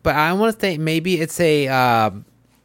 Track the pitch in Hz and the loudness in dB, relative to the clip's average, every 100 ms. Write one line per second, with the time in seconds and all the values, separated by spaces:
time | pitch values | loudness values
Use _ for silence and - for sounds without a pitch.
0 | 165 143 156 185 226 220 196 156 160 160 | -2 0 0 0 0 -2 -4 -2 -2 -2
1 | 180 170 160 - 165 151 135 131 123 117 | 0 -2 -2 0 2 2 2 2 2 2
2 | 110 101 - _ _ _ | 0 -4 -16 _ _ _